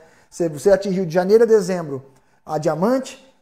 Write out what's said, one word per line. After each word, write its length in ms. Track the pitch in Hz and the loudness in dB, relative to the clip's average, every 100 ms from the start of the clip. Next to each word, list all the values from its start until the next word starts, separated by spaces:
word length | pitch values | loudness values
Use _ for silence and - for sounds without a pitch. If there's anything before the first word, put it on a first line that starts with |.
| - _ _ | -20 _ _
se 180 | - 165 | -6 -6
você 240 | 147 202 | -2 2
atingiu 340 | 190 202 185 175 | 2 2 -4 -2
de 80 | |
janeiro 300 | 175 185 220 | -2 4 4
a 40 | 226 | 6
dezembro 580 | 220 180 180 156 135 - _ _ _ - | 2 2 -6 -6 -12 -14 _ _ _ -8
a 120 | 156 | -4
diamante, 680 | 160 156 208 262 - - _ _ | -4 -2 0 -2 -4 -16 _ _